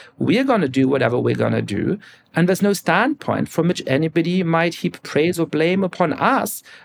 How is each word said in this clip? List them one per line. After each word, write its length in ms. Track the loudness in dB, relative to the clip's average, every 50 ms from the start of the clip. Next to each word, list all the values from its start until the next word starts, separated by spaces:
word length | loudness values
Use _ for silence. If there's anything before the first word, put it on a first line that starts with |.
| -20 -14 _ -4
we're 240 | 0 2 2 2 2
gonna 240 | 2 2 2 0
do 200 | 0 2 2 2
whatever 300 | 2 2 2 0 0 0
we're 160 | 0 0 0 0
gonna 300 | 0 0 0 0 -2 -2
do, 340 | -2 -4 -2 -2 -2 -2 -4 -6 -16 -20 -20 _ _ 0
and 120 | 0 2
there's 140 | 2 2 2
no 120 | 2 0 0
standpoint 760 | 0 0 0 2 2 2 0 -2 -4 -4 -4 -2 -2 -2 -4
from 180 | -2 -2 0
which 140 | 0 0 -2 -2
anybody 560 | -2 0 0 0 0 0 0 0 0 0 0 0
might 320 | 0 0 0 0 -2 -2
heap 260 | -4 -6 -6 -6 -6
praise 380 | -10 -4 0 0 2 2 0 0
or 80 | -2
blame 360 | -2 0 0 0 2 2 0 0
upon 300 | -2 0 0 0 0 0
us 480 | 0 0 2 2 0 -2 -4 -8 -10 -14 -18 -20 -20